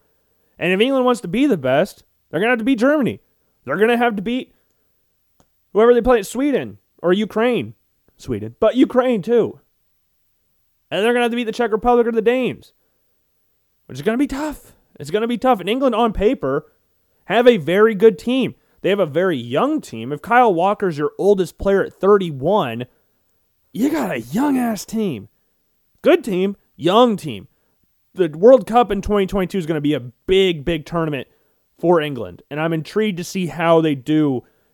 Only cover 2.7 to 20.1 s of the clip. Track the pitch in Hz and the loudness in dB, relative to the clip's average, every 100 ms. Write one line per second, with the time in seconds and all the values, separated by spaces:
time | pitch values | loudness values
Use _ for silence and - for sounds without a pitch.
2.7 | 247 262 302 202 95 _ _ _ _ 120 | 2 2 2 0 -4 _ _ _ _ -6
3.7 | 165 220 240 240 202 185 247 - _ _ | 0 2 2 0 0 -4 -6 -8 _ _
4.7 | _ _ _ _ _ _ _ _ _ _ | _ _ _ _ _ _ _ _ _ _
5.7 | 196 233 240 247 240 196 233 294 233 117 | 2 4 4 4 0 0 -4 -2 -2 -4
6.7 | 104 _ _ 170 190 214 214 240 214 110 | -12 _ _ 0 0 0 -2 -2 -2 -6
7.7 | - _ _ _ _ - 104 110 - 220 | -14 _ _ _ _ -10 -8 -8 -2 0
8.7 | 240 302 247 254 226 208 240 127 - _ | 4 2 4 2 -2 0 0 0 -4 _
9.7 | _ _ _ _ _ _ _ _ _ _ | _ _ _ _ _ _ _ _ _ _
10.7 | _ _ 165 226 240 240 240 220 220 233 | _ _ -2 0 2 0 -2 -4 -2 -2
11.7 | 214 240 240 233 226 214 254 233 113 _ | 0 2 2 2 0 0 0 -2 -6 _
12.7 | _ _ _ _ _ _ _ _ _ _ | _ _ _ _ _ _ _ _ _ _
13.7 | _ - 131 170 233 285 269 302 262 - | _ -16 -6 -4 -2 -2 -2 -8 -8 -16
14.7 | _ _ - 139 202 233 240 262 220 175 | _ _ -18 -6 -2 -2 0 0 0 0
15.7 | 254 269 220 233 185 208 - 135 143 - | 0 0 2 0 2 0 0 -2 -4 -6
16.7 | _ _ _ _ _ - 208 247 220 143 | _ _ _ _ _ -2 4 4 4 0
17.7 | 190 226 202 226 190 233 262 170 - _ | 2 2 4 2 2 -2 -2 -2 -6 _
18.7 | _ 165 202 160 143 185 139 120 139 262 | _ -2 0 0 0 0 -2 -4 -2 0
19.7 | 311 - 113 117 | -2 -6 -12 -10